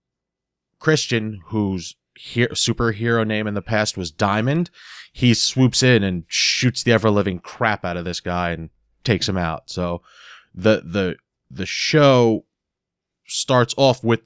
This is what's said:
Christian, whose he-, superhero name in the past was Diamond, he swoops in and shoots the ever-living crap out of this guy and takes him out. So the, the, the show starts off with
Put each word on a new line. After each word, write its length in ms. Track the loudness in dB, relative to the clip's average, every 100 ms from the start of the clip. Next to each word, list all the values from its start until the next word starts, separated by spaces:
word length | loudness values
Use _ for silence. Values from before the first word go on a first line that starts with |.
| _ _ _ _ _ _ _ _
Christian, 640 | 0 0 0 -4 -4 -10 -6
whose 500 | -2 -2 -4 -8 -18 _
he-, 320 | _ -8 -2 -2
superhero 800 | 0 -2 0 -2 -2 0 0 0
name 200 | -2 -4
in 80 |
the 80 | -6
past 340 | -2 -2 0 -4
was 140 | -8
Diamond, 600 | -2 0 2 0 -2 -4 -10 -20 -20 -20
he 220 | 0 2
swoops 480 | 4 2 2 2 4
in 200 | 4 4
and 220 | 2 -4 -6
shoots 540 | -2 -2 0 0 0
the 100 | 2
ever-living 480 | 4 4 2 0 -4
crap 440 | -10 -4 -2 -2
out 120 | -4 -6
of 80 |
this 160 | -6 -8
guy 300 | -4 -2 -2
and 200 | -4 -10 _ _ _
takes 240 | -2 -2 -2
him 80 | -2
out. 340 | -4 -6 -10
So 320 | -8 -6 -6 -10 -20 -20 -20 _
the, 280 | -2 0 0
the, 320 | 0 -4 -4 -6 _ _ _
the 160 | -12 -8
show 800 | -6 0 4 4 6 4 2 -4 _ _ _ _ _ _ _ -10
starts 480 | -6 2 2 2 2
off 260 | 2 2
with 180 | 0 0